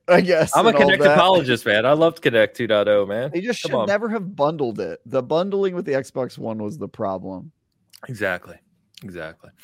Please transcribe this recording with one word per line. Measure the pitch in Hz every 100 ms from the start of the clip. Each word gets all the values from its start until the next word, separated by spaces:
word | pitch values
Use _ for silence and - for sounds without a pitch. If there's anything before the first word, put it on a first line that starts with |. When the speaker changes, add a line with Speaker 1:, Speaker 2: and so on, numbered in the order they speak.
| -
Speaker 1:
I | 175
guess, | 180 165 156 151
Speaker 2:
I'm | 220
a |
Speaker 1:
and | -
all |
Speaker 2:
Kinect | 143 143
Speaker 1:
that. | 147 151
Speaker 2:
apologist, | 180 180 131 117 113
man. | 104 123
I |
love | 151 165 160
Kinect | 143 113 104
two | - 113
point | 104 104
oh, | 104 98
man. | 107 139
Speaker 1:
They | 165
just | 220 220
Speaker 2:
Come | 160
Speaker 1:
should | 135
Speaker 2:
on. | 110
Speaker 1:
never | 202 226
have | 226 185 147
bundled | 143 165 123 107
it. | 87 82 120
The | 131
bundling | 127 156 196 196 196 175
with | 151
the |
Xbox | 135 135 139 127 -
One | 117 110
was | 104 82
the | 98
problem. | - 101 95 101 92 156 _ _ _ _ - -
Speaker 2:
Exactly. | 110 98 90 - 85 _ _ _ -
Exactly. | 98 87 80 - - _